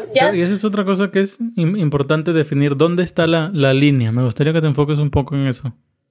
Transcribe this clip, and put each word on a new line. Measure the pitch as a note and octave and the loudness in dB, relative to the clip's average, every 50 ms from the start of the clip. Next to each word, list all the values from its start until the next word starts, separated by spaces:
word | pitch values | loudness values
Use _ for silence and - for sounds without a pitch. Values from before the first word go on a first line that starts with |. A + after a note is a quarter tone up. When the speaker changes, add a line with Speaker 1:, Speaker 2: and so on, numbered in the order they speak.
| A3 | -2
Speaker 1:
ya | - - C4 | 0 0 2
Speaker 2:
Claro, | C#4 D4+ G3+ | 2 2 2
y | E3+ | 0
esa | F3 F#3 G3+ | 0 0 0
es | F#3+ G#3+ | -2 -2
otra | G#3+ G3 G#3 F#3+ | -2 -2 -2 0
cosa | G3 F#3+ F#3 G3+ F#3+ | 0 0 0 0 0
que | G3 F#3+ | 0 -2
es | G3 G3 - - | -2 -2 -4 -8
im-, | A#3 A#3 - F#3 E3 D#3+ G3+ G#3+ | -8 -6 -2 0 0 0 0 0
importante | D#3 C#3+ D3 C#3 C3+ C#3+ D#3 D#3+ D3+ F3 E3 | 0 0 0 0 0 0 0 0 0 0 0
definir, | D#3+ C#3+ - C#3 C#3+ C#3+ C#3+ C#3+ | 0 0 0 0 0 0 0 2
¿dónde | C3+ D#3+ E3+ F3 F3+ F3+ | 2 2 2 2 0 -2
está | E3+ - F3 E3 | -2 0 0 0
la, | E3 E3 E3 D#3 D#3+ G3+ | 2 2 0 -2 -2 -2
la | D3 C3+ C3+ C3+ | 0 2 2 4
línea? | C3+ C#3+ D3 C#3 B2+ A2+ A2 | 4 4 4 4 2 0 0
Me | A#2 B2 B2+ | 0 0 0
gustaría | A#2+ - - C#3+ D#3 D#3+ | -2 0 0 0 0 0
que | E3 | 0
te | D#3 | 0
enfoques | D3+ B2+ D3 D3 D3 D3+ | 0 0 0 0 0 0
un | D3 D3+ C#3 | -2 -2 0
poco | - C#3+ C3 - C#3+ | 0 -2 -2 -2 -2
en | C#3 C3+ | -2 -2
eso. | C3+ B2 - - A#2+ - _ _ _ _ _ _ _ | -2 -4 -4 -8 -12 -12 _ _ _ _ _ _ _